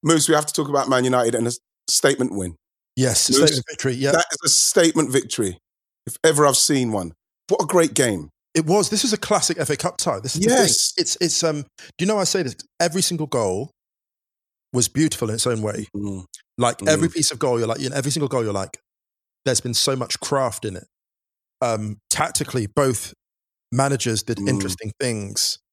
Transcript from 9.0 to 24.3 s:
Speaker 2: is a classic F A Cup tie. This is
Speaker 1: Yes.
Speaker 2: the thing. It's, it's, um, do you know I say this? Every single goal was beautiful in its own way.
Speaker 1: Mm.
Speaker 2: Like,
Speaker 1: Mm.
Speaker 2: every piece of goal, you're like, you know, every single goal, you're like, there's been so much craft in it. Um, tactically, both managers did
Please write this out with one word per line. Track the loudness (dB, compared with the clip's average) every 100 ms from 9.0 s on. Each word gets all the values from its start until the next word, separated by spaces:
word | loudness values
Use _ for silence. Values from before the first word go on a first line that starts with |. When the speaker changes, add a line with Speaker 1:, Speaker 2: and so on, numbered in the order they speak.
Speaker 2:
is | 0
a | -2
classic | 0 0 2 -2
F | -2
A | -2
Cup | -2 -2
tie. | -4 -2
This | -4 0
is | 2
Speaker 1:
Yes. |
Speaker 2:
the | 4 4 2 0 -2
thing. |
It's, | -4 -2
it's, | -2 0
um, | 0 -2 -8 -18 -20 -4
do |
you | 0
know | 2
I |
say | 2 0
this? | -2 -6 -18 _
Every | -2 0
single | -2 -2 -2
goal | 0 0 -2 -6 _ _ _ _ _ _ _ _ _ _
was | -2 0
beautiful | 2 0 0 -4
in |
its | -2 -2
own | -2
way. | -2 -4 -8
Speaker 1:
Mm. | -8 -8 -8 -12 -20 _ -2
Speaker 2:
Like, | -2 0
Speaker 1:
Mm. | 0
Speaker 2:
every | 2 2
piece | 0 -2
of | 0
goal, | 0 0
you're | 0
like, | -2
you | -4
know, | -2
every | -2
single | -2 -2
goal, | -2
you're | -2
like, | -4 -6 -12 _ _ _ _ _ _
there's | -2 0
been | 0
so | -2 0 -2
much | -4 -8
craft | -2 0 0 -4
in | -8 -10
it. | -16 _ _ _ _ _ _ _
Um, | -2 -2 -4 -10 _
tactically, | -2 0 -2 -4 -2 -2
both | 2 2 0 -6 -16 _ _ _ _ _
managers | 0 0 0 0 -2
did | -2